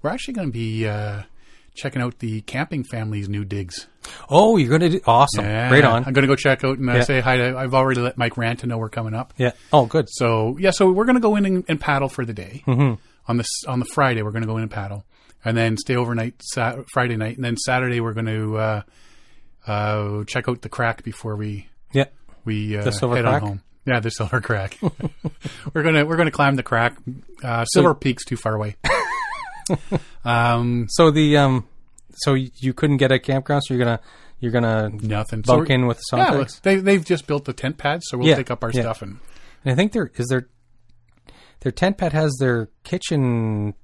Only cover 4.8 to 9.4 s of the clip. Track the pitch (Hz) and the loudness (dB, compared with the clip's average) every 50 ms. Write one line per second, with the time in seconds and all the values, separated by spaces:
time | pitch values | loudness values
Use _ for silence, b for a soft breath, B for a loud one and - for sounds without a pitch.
4.8 | 170 170 160 135 - - 117 117 139 139 - - 104 104 107 110 120 127 127 143 | 4 2 0 0 2 4 6 6 6 4 2 -2 -2 -2 -2 -2 2 4 6 6
5.8 | 147 127 113 117 127 135 131 139 135 135 139 131 - 143 135 131 - 131 135 131 | 6 6 4 2 0 0 2 2 4 4 2 2 4 2 2 2 0 -2 -2 0
6.8 | 135 123 120 123 123 - 139 131 123 131 131 127 123 127 127 127 135 127 127 135 | 0 2 2 2 4 4 2 2 2 2 2 2 2 0 -2 -2 -4 0 2 2
7.8 | 131 131 131 123 120 123 - - 120 120 - - 117 113 120 - - 123 120 113 | 4 4 2 2 0 -2 0 0 -2 -2 0 -2 -2 -2 -2 -4 -4 -6 -4 -4
8.8 | 113 110 - 117 113 110 107 113 131 - - - | -4 -6 -6 -6 -6 -4 -4 -6 -6 -8 -4 -2